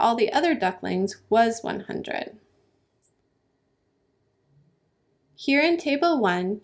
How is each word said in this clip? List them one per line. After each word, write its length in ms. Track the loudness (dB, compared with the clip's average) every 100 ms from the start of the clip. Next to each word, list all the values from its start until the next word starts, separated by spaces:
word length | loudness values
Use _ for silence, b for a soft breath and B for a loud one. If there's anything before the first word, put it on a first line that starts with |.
all 140 | 2 2
the 160 | 0
other 240 | 2 0 0
ducklings 680 | -2 -4 -4 -2 -4 -6 0
was 300 | 2 2 0
one 200 | -6 -6
hundred. 540 | -8 -8 -8 -8 -10 -14 _ _ _ _ _ _ _ _ _ _ _ _ _ _ _ _ _ _ _ _ _ _ _ _ _ _ _ _ _ -8
Here 260 | 0 2
in 140 | 4 2
Table 440 | 0 0 2 2
one, 380 | 2 0 -2 -4